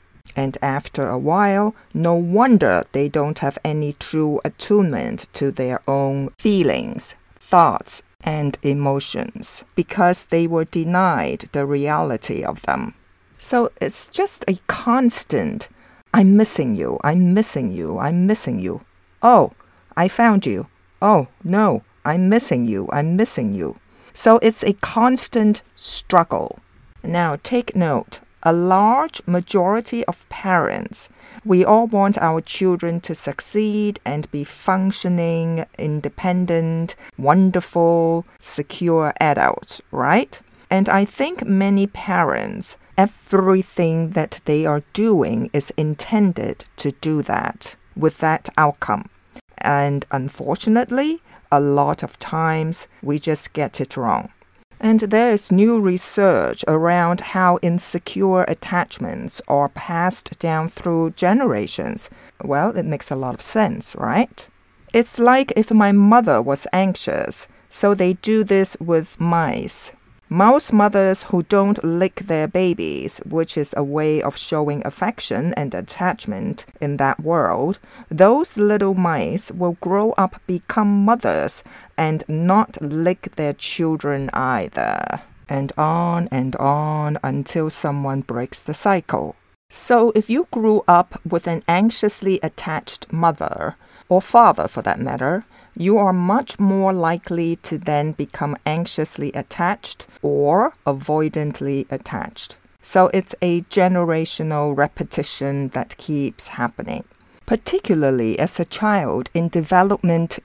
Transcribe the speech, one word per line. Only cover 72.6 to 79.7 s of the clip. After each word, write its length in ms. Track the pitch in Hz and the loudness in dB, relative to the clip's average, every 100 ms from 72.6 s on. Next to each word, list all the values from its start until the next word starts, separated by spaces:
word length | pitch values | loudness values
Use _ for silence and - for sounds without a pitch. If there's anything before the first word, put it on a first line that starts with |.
| 185 170 80 71 - - 151 | 0 0 -4 -6 -8 -12 -6
which 300 | 160 165 - | -4 -2 -2
is 160 | 143 - | -2 0
a 80 | |
way 380 | 143 147 156 151 | 0 0 0 0
of 160 | - - | -2 -6
showing 440 | - 156 147 147 - | -4 -2 -2 -2 -6
affection 680 | - 190 226 - 202 160 - | -4 -4 -4 -6 -4 -2 -4
and 200 | 143 180 | -4 -6
attachment 880 | 214 - 185 214 - 196 208 147 - - | -10 -4 -4 -4 -8 -8 -8 -8 -12 -8
in 160 | 147 143 | -6 -2
that 240 | 139 - | -2 -2
world, 600 | 151 170 110 87 143 196 _ - - | -2 0 0 0 -2 -4 _ -20 -6
those 460 | 160 190 254 339 - | 4 6 6 0 0
little 380 | 208 208 196 | 2 2 0
mice 580 | 185 175 156 82 160 - | 0 0 0 -2 -4 -6
will 240 | 180 175 | -4 -4